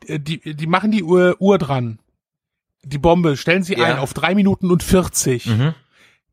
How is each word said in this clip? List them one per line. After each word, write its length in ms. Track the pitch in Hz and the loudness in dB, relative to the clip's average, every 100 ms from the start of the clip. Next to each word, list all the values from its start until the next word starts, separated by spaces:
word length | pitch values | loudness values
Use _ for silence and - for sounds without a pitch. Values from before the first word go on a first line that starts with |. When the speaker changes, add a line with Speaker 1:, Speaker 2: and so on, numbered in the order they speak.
| - 156 | -10 -8
Speaker 1:
die, 380 | 143 165 156 147 | -6 -10 -10 -8
die 100 | 156 | -2
machen 240 | 185 214 | 0 0
die 140 | 214 | 0
Uhr, 320 | 165 180 180 - | 2 4 4 2
Uhr 200 | 196 190 | 2 2
dran. 420 | 135 131 117 110 _ _ _ _ _ _ _ _ | 0 -4 -4 -8 _ _ _ _ _ _ _ _
Die 160 | 139 143 | -12 -2
Bombe, 380 | 165 175 165 139 | 2 2 2 0
stellen 260 | 160 185 | 0 -2
sie 120 | 175 | 0
Speaker 2:
Ja. 100 | - | 0
Speaker 1:
ein 140 | 165 135 | 0 0
auf 140 | 135 | -4
drei 200 | - 165 | -4 0
Minuten 340 | 208 196 - 180 | 2 2 2 0
und 100 | 175 | 0
vierzig. 640 | - 185 90 - 139 123 120 | 2 2 2 -2 -2 -2 0
Speaker 2:
Mhm. 280 | 110 147 - _ _ _ _ _ | 0 0 -4 _ _ _ _ _